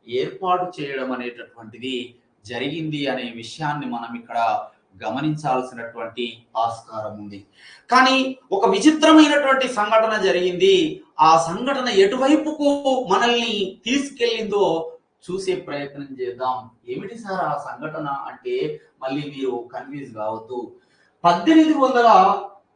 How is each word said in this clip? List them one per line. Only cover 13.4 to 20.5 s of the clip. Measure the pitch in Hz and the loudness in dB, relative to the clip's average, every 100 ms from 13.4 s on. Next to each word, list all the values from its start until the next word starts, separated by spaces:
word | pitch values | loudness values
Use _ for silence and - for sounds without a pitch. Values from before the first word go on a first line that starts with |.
| 226 202 185 - 226 | -2 -4 -4 -6 -4
తీసుకెళ్ళిందో | 285 - - 233 220 202 202 175 160 160 - _ _ - | -2 -4 -2 -2 -2 -2 0 2 0 -4 -14 _ _ -10
చూసే | 185 190 165 | -6 -4 -6
ప్రయత్నం | - 143 139 143 139 123 | -6 -10 -10 -12 -14 -8
చేద్దాం. | 123 120 127 - 113 _ 120 | -8 -4 -4 -6 -10 _ -12
"ఏమిటి | - 196 226 | -10 -10 -14
సార్ | 196 185 160 | -8 -4 -4
ఆ | - - | -6 -8
సంఘటన?" | 123 156 160 151 | -12 -12 -10 -8
అంటే | 120 - - 127 127 151 151 _ _ | -8 -10 -12 -6 -4 -4 -8 _ _
మళ్ళీ | 135 143 143 | -8 -6 -8
మీరు | 139 127 120 117 | -6 -6 -6 -10
కన్ఫ్యూజ్ | 127 131 143 120 113 | -14 -14 -14 -14 -8
కావద్దు. | 123 147 - | -8 -8 -10